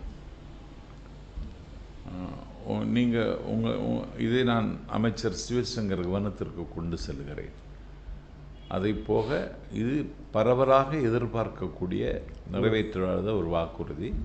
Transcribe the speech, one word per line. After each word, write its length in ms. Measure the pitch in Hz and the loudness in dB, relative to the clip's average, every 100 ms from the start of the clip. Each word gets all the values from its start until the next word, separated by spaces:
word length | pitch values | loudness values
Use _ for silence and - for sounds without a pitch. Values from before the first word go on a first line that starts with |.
| - - - - - - - - - - - - - - - - - - - - 85 | -10 -10 -12 -14 -14 -14 -14 -16 -16 -16 -16 -16 -12 -8 -8 -8 -14 -14 -14 -12 -10
ஆ, 40 | 90 90 - - - 110 | -8 -6 -8 -10 -8 -2
உ-, 160 | 107 | 0
நீங்க 520 | 110 117 120 117 107 - 101 | 4 4 6 6 4 2 0
உங்க, 220 | 110 113 | 2 2
உ-, 520 | 107 113 117 - 117 | 2 2 0 -2 -2
இதை 220 | 113 123 | 4 4
நான் 340 | 127 117 104 - - | 6 4 2 -2 -2
அமைச்சர் 460 | 107 113 - 110 90 - | 0 2 2 0 -2 0
சிவசங்கர் 560 | 123 120 117 104 92 87 | 0 0 0 0 0 0
கவனத்திற்கு 600 | 98 101 90 80 80 82 | 0 0 -2 -6 -6 -8
கொண்டு 240 | 87 85 82 | -4 -2 -2
செல்கிறேன். 680 | - 69 71 73 - - - - - - - - - - - - - | -4 -6 -6 -8 -8 -12 -16 -16 -16 -14 -12 -12 -12 -16 -16 -14 -4
அதை 240 | 90 104 | 0 0
போக 600 | 101 - 110 110 160 - - - | 0 2 2 2 0 -2 -8 -6
இது 340 | 107 117 147 - - - | -2 0 0 -2 -8 -2
பரவலாக 680 | - 113 123 131 135 139 151 | 4 6 6 8 8 6 2
எதிர்பார்க்கக்கூடிய 1200 | 117 120 117 113 104 - 85 - 90 98 - - - - - | 4 4 2 0 -2 -2 -6 -2 -2 0 0 -2 -6 -10 -4
நிறைவேற்றாத 720 | 127 110 110 - 92 92 92 | 2 4 4 2 0 2 2
ஒரு 240 | 101 104 82 | 2 2 2
வாக்குறுதி. 680 | 85 82 - 82 73 95 - | 2 0 -2 -6 -4 -4 -4